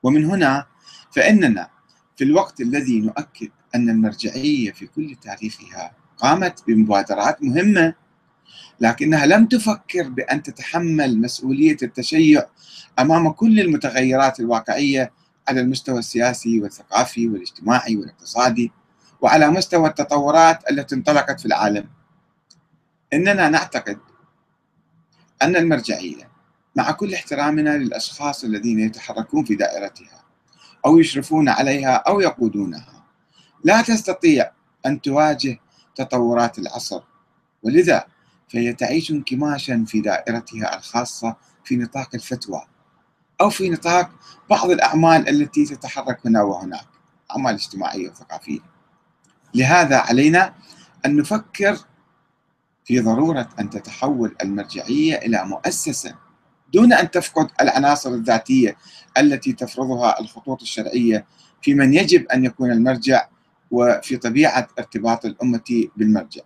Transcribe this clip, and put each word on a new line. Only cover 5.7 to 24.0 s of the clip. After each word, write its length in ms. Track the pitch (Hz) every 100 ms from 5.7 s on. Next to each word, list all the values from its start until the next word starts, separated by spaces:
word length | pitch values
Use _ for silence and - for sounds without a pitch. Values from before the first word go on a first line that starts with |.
| 98 85 _ _ _
قامت 460 | 123 165 185 - -
بمبادرات 760 | 110 107 101 98 101 110 -
مهمة، 500 | 139 135 196 196 165 - _ _ _ _ _ - - _
لكنها 460 | 113 117 143 156 143
لم 200 | 202 220
تفكر 640 | 254 220 208 - 180 139
بأن 340 | 127 - 139
تتحمل 760 | 147 127 - 170 170 156 135 110
مسؤولية 560 | 120 - 131 135 156 147
التشيع 600 | 120 - 123 156 156 147 - _ - - - -
أمام 300 | 135 160 165
كل 300 | 160 226 214
المتغيرات 800 | 185 151 139 123 127 131 135 131
الواقعية 720 | 117 117 113 113 143 135 123 _ _ _ -
على 140 | 131
المستوى 380 | 127 131 - 123
السياسي 600 | 113 117 120 120 117 113
والثقافي 680 | 101 - - 101 123 - 117
والاجتماعي 680 | 101 90 - 101 127 - 107
والاقتصادي، 760 | 80 _ - 120 123 117 117 _ _ _ _ _
وعلى 280 | 127 156 151
مستوى 400 | 180 - 175 156
التطورات 840 | - 143 147 143 156 165 165 -
التي 240 | 139 139 135
انطلقت 440 | 123 147 139 135
في 60 | -
العالم. 440 | 80 107 104 104 _ _ _ _ _ _ _ _ _ _ _ _
إننا 360 | 143 190 196 160
نعتقد 480 | 156 - 123 107 101